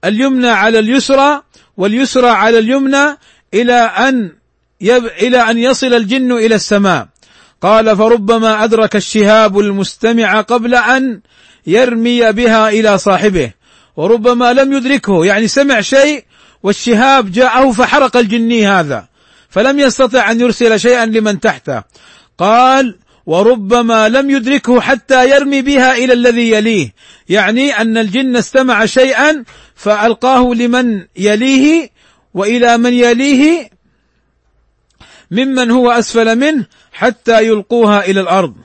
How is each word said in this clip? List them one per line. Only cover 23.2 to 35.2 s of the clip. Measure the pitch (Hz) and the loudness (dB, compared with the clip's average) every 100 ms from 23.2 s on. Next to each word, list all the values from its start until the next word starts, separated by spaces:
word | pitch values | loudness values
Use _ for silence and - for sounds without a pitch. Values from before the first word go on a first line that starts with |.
| - | -6
"وربما | 165 214 247 196 240 233 226 220 | 0 2 0 0 0 2 0 2
لم | 247 277 | 0 0
يدركه | 277 226 277 - 247 | -2 0 -2 2 0
حتى | - 262 _ 269 254 | 0 -4 _ 2 4
يرمي | 277 277 277 | 2 0 -2
بها | 262 277 254 | 0 0 0
إلى | 254 254 | 0 0
الذي | 247 240 233 233 | 2 2 0 0
يليه"، | 214 214 214 127 _ _ _ _ | 0 0 -2 -4 _ _ _ _
يعني | 190 196 226 277 | -2 0 0 -2
أن | 220 226 226 | -2 -2 -2
الجن | 220 208 262 240 | -2 -2 -2 -2
استمع | - 269 262 220 220 | 0 0 0 0 0
شيئاً | - 262 233 294 311 233 - - | 2 0 2 0 -2 -6 -20 -20
فألقاه | _ 202 208 220 220 247 262 247 | _ -4 -2 -2 -2 0 2 0
لمن | 240 240 247 247 208 170 - | 0 -2 -2 -2 -4 -10 -6
يليه | 202 208 262 269 285 330 277 _ _ _ _ | -2 0 0 2 2 2 -2 _ _ _ _
وإلى | 180 202 240 240 233 | -6 -4 0 2 2
من | 240 | 2
يليه | 247 240 233 277 262 302 339 269 _ _ _ _ _ _ _ _ _ _ _ _ _ - - | 2 2 2 0 2 2 0 -4 _ _ _ _ _ _ _ _ _ _ _ _ _ -20 -20